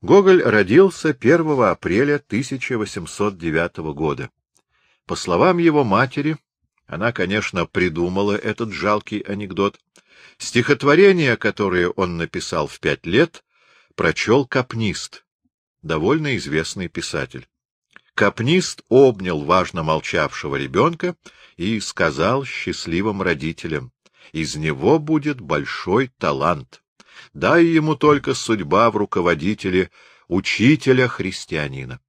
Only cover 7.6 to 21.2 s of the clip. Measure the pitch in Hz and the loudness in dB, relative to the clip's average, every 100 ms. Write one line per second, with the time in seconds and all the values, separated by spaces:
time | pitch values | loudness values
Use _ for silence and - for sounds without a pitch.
7.6 | 82 - 90 78 87 92 101 101 - 107 | -4 -2 -2 0 -2 -2 -2 -2 -4 -6
8.6 | 113 92 95 104 - 104 95 101 101 90 | -8 -4 -2 -2 -2 -10 -8 -8 -8 -2
9.6 | 98 - _ _ _ _ - _ - 120 | -2 -4 _ _ _ _ -20 _ -4 -2
10.6 | 120 143 135 151 196 185 143 113 110 - | 2 2 4 6 6 6 2 2 -2 0
11.6 | 101 90 87 - 92 85 82 90 - 85 | 0 2 0 0 -2 -2 -6 -6 -6 -4
12.6 | 73 - 78 69 82 101 170 - _ _ | -4 -4 -4 -4 0 2 2 -2 _ _
13.6 | _ _ _ - 82 78 - 127 131 135 | _ _ _ -4 -2 -2 2 2 2 -2
14.6 | 123 113 110 82 - - _ _ _ _ | -2 -4 -4 -4 -10 -16 _ _ _ _
15.6 | _ _ 78 80 87 156 151 117 71 76 | _ _ -4 -2 0 0 -2 -4 -2 -4
16.6 | 80 - 87 - - 76 67 65 - _ | -4 -8 -10 -8 -8 -6 -8 -10 -20 _
17.6 | _ _ _ _ _ - 101 - 117 180 | _ _ _ _ _ 0 0 2 0 0
18.6 | - - _ 123 135 104 92 80 71 92 | 0 -10 _ 6 6 6 -4 -4 2 2
19.6 | 87 87 78 78 - 85 76 - 76 69 | 2 -4 -2 -2 0 -2 -2 -4 -6 -6
20.6 | 69 69 143 170 180 175 | -2 0 0 0 -8 -8